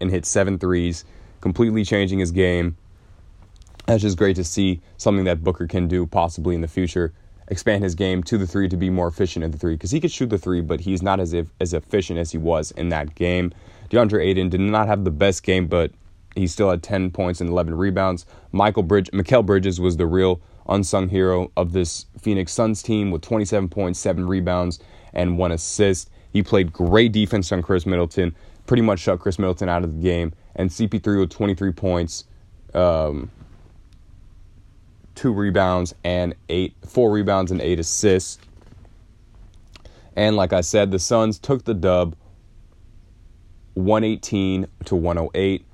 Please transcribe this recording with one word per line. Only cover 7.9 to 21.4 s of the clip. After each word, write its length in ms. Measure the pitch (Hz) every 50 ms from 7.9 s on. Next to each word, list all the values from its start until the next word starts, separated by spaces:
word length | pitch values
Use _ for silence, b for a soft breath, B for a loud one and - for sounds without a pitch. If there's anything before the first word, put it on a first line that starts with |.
| 85
game 260 | 80 98 92 92 92 85
to 140 | - 117 107
the 80 | 95
three 220 | 82 - 101 98 90
to 80 | 92
be 140 | 87 90 92
more 180 | 92 92 90 85
efficient 360 | 85 - 101 87 - 87 80
at 60 | 82
the 80 | 78 76
three, 180 | - 85 82
'cause 140 | 80 - 90
he 80 | 123 160
could 140 | 160 160 -
shoot 180 | - 131 120
the 80 | 107 95
three, 220 | - 90 90 87
but 200 | 82 78 85 76
he's 220 | 85 95 95 90 90
not 160 | 98 98 98
as 140 | 92 82 82
if-, 200 | 87 82 82 - -
as 140 | - 85 87
efficient 460 | 80 - - - 104 90 - 87 82
as 100 | 85 85
he 80 | - 80
was 320 | 78 82 85 78 78 - -
in 180 | - 85 87
that 260 | 82 78 71 73 78
game. 340 | - 90 87 90 90 90 87 - B B B B B B B
DeAndre 340 | - 117 123 107 104 101 78
Ayton 260 | 95 98 95 92 92
did 100 | 87 92
not 260 | 98 101 107 107 107
have 160 | 107 104 101 98
the 60 | 92
best 320 | 78 73 98 101 90 - -
game, 240 | - 92 92 90
but 240 | 78 90 87 82 - - - - - - - - - -
he 120 | 98 95
still 240 | 85 - - 104 98
had 120 | 90 87 82
ten 280 | - 104 95 92 92
points 300 | 87 - 95 90 90 -
and 100 | 90 85
eleven 240 | 87 87 87 82 82
rebounds. 520 | 80 95 98 92 98 95 95 90 87 - b b b b b b
Michael 300 | 95 101 107 101 - 95
Bridge-, 280 | 82 101 101 92 -
Mikal 340 | - 98 98 - 135 123 107
Bridges 360 | 95 101 98 92 98 87 87
was 160 | 90 92 87
the 100 | 80 90
real 340 | 80 85 95 95 92 90 87 b b b b b -
unsung 400 | 95 101 98 - - 98 95 92
hero 420 | 90 95 92 92 92 90